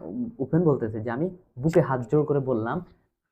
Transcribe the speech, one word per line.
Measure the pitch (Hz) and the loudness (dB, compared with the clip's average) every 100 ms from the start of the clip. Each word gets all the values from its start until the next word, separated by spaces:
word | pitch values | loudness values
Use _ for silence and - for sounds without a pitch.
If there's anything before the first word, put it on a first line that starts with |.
উম, | - 240 240 - | -8 -6 -6 -6
উপেন | - 160 | 0 4
বলতেছে | 165 131 110 110 | 4 2 0 -4
যে | 113 | -6
আমি | 120 180 - _ 123 | -4 -4 -6 _ -4
বুকে | 151 165 | 2 2
হাত | 127 131 120 | 2 0 2
জোর | 151 | 2
করে | 147 143 | 2 0
বললাম | 131 113 113 165 175 _ _ _ _ | 0 0 -2 -4 -8 _ _ _ _